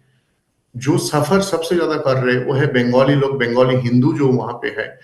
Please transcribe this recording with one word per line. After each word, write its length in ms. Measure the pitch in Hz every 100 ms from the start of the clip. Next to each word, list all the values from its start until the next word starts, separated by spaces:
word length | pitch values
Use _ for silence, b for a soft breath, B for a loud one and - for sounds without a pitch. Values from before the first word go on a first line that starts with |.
| _ _ _ _ _ _ _ 120
जो 220 | 131 165
सफर 420 | - 151 139 196
सबसे 360 | 196 165 - 175
ज्यादा 180 | 156
कर 300 | 151 139 127
रहे 120 | 127 127
हैं, 80 |
वो 80 | 127
है 140 | 135 147
बंगाली 480 | 123 120 123 135
लोग, 240 | 143 139 139
बंगाली 400 | 117 123 127 127
हिंदू 340 | 123 123 139
जो 160 | 151 135
वहां 240 | 123 113
पे 160 | 117 -
है। 320 | - - -